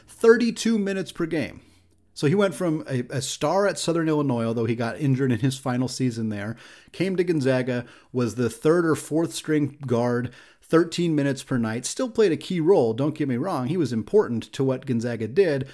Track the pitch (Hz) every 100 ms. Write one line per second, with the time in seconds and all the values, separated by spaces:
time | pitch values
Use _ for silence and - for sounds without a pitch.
0 | - - 226 233 233 226 220 226 196 190
1 | 175 - 165 165 110 - - _ _ _
2 | _ - 147 196 196 - 185 156 - 127
3 | 123 139 131 - 147 185 202 170 - 165
4 | 160 151 143 120 113 117 113 117 117 98
5 | 147 131 135 113 131 131 135 123 127 -
6 | 127 113 110 104 101 - - - - -
7 | 185 185 175 160 131 127 127 123 117 -
8 | _ 127 120 107 117 - 156 175 165 135
9 | - 151 165 - - 151 147 - 120 117
10 | 123 120 120 - - _ - 165 170 -
11 | 175 151 139 135 - 131 110 113 131 -
12 | 262 226 208 147 - 180 156 196 117 110
13 | 147 151 143 120 180 156 123 180 131 113
14 | - 208 - 113 - - 135 127 - 117
15 | 120 113 107 139 190 139 131